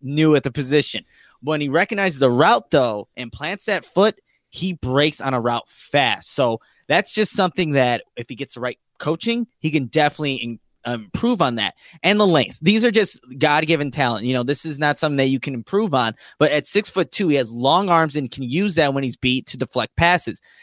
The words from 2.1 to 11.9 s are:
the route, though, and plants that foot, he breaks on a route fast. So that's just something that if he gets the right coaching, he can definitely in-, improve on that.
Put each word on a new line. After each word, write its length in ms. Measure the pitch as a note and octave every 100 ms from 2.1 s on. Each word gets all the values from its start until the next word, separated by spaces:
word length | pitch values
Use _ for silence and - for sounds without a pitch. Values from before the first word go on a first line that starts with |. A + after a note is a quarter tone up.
| C#3
the 100 | C3
route, 440 | A#2+ E3 A#3 -
though, 340 | D3+ A#2+ G#2 - -
and 140 | A#2+
plants 360 | - D3+ G3+ -
that 180 | F#3
foot, 340 | - F3+ G#3+ - _ _ _
he 240 | - F#3+
breaks 480 | F3 B2+ C3+ D3+ -
on 120 | C3+
a 80 | B2+
route 280 | A#2 A#2 -
fast. 680 | - - C#3+ B2 G2 -
So 260 | - B2 A2+ _ _ -
that's 260 | E3 G#3+
just 200 | - G#3
something 360 | - F#3 - E3
that 320 | C#3 B2 A#2+ - -
if 120 | A#2
he 60 |
gets 200 | B2 C3+
the 60 | B2
right 200 | B2 - _ -
coaching, 480 | D3 E3 A3+ A#3 A3+ _
he 100 | D#3
can 160 | D3 B2
definitely 480 | D#3 D3 - D3
in-, 240 | C3 A#2 A2+ _ _ A#2+
improve 560 | A#2+ G#2+ - A#3 A3+
on 140 | C#3+ A#2
that. 180 | G2+ - -